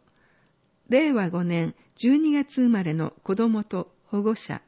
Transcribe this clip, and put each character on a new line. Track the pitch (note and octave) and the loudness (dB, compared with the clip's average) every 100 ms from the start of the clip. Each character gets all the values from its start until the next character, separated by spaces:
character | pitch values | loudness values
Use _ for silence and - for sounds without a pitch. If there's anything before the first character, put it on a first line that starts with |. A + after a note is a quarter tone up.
| _ _ _ _ _ _ _ _ - | _ _ _ _ _ _ _ _ 0
令 | B3+ D#4 | 2 2
和 | A#3+ F3+ | 0 0
五 | F3 | -2
年 | F3 E3+ E3 - _ | -2 -2 -2 -6 _
十 | - A#3+ D4 | -2 2 4
二 | D#4 | 4
月 | C#4+ C4+ - | 0 -2 0
生 | B3 | 2
ま | G#3 | 2
れ | E3+ | 0
の | D#3+ D#3+ - | -2 -4 -8
子 | - G3 | -4 0
ど | A#3 | 0
も | G#3+ | 0
と | G#3 F#3 - _ - | -4 -8 -8 _ -8
保 | G3+ | -4
護 | G#3+ | -2
者。 | A3 - - | -4 -6 -12